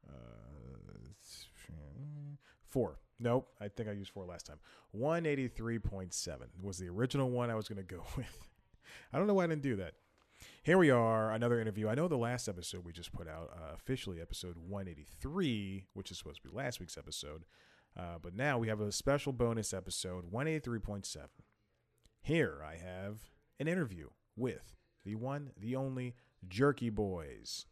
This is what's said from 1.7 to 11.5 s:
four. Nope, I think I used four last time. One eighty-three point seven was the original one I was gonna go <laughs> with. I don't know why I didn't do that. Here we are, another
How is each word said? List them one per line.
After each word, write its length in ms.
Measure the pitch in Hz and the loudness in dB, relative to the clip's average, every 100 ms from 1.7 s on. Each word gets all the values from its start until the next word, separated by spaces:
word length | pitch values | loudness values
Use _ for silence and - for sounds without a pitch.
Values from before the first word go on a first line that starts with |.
| 80 73 - 147 147 143 143 - - - | -12 -12 -10 -10 -8 -10 -12 -16 -20 -4
four. 320 | 135 104 - - _ | 0 0 -2 -18 _
Nope, 300 | 117 123 127 - | 4 4 2 -10
I 80 | 104 | -10
think 200 | - 107 | -4 -4
I 40 | |
used 180 | 101 98 | -4 -6
four 160 | - 90 | -8 -10
last 200 | 85 - | -10 -12
time. 120 | 76 - - - | -16 -20 -20 -14
One 360 | 98 135 170 165 | -2 2 2 2
eighty-three 520 | 143 127 - 113 117 | 2 0 -2 -2 0
point 340 | - 98 92 | 0 -4 -4
seven 340 | - - 71 62 85 | -4 -4 -6 -10 -8
was 180 | 98 90 | -6 -4
the 100 | 90 | -4
original 420 | 90 131 139 131 | 2 2 4 2
one 200 | 123 120 | 2 2
I 40 | |
was 140 | 110 107 | 0 -2
gonna 140 | 101 | -6
go 220 | 92 90 - | -8 -10 -6
<laughs> 60 | - | -6
with. 220 | 110 - - _ _ - - - - | -6 -10 -18 _ _ -20 -20 -20 -6
I 60 | 139 | 2
don't 80 | 202 | 6
know 80 | |
why 100 | 196 | 6
I 20 | 175 | 6
didn't 140 | 156 | 2
do 140 | 139 107 | 2 0
that. 180 | 87 - _ _ _ - - - | -2 -8 _ _ _ -20 -20 -4
Here 160 | - 185 | 8 10
we 120 | 165 | 12
are, 420 | 123 113 110 110 | 10 8 6 4
another 280 | 110 120 | 4 6